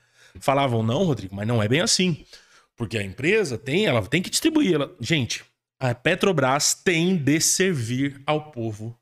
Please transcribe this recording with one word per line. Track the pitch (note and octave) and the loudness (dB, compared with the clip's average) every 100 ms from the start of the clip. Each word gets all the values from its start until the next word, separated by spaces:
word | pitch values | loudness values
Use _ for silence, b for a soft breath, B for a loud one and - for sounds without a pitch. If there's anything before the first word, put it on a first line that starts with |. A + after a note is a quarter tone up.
| b b b F#2+ | b b b -4
Falavam, | C#3 C#3 C#3 A2+ | 0 2 2 2
"Não, | A2+ C#3 F#3 | 0 2 0
Rodrigo, | A2+ F#2+ | 0 -6
mas | G2 G#2+ | -6 -2
não | A#2+ | 0
é | G#2 | 2
bem | C#3 | 2
assim. | A3+ - F#3 D3+ B B B B B - | 2 2 0 -2 B B B B B -10
Porque | G#2 A2 | -6 -6
a | |
empresa | G2 F#2 D3 A3 E3 A#2 | -6 -4 0 0 0 -6
tem, | B2+ E3+ G#3+ | -4 0 0
ela | A#2+ F#2 | 0 0
tem | D#3+ | -2
que | F#3 | -2
distribuir." | - D#4+ D#4 C4 D3+ | -2 2 2 2 2
Ela, | C3+ - | -2 -6
gente, | A2+ D#3+ A#2 - - _ _ - | -2 0 0 -6 -12 _ _ -4
a | B2+ A#2 | -4 -2
Petrobras | D3+ F3+ G3+ D#3+ C3 C#3+ - | -2 2 2 2 2 2 0
tem | - F#3+ E3 F3+ F#3 | -2 0 2 2 2
de | C3 D#3 | 2 2
servir | - - F#3+ D3+ A2+ B2+ C#3 - - | 2 2 0 0 -2 -2 -4 -4 -2
ao | D3+ D3+ | -2 -4
povo | A#2+ A2+ G#2 A2+ - | -8 -6 -8 -12 -14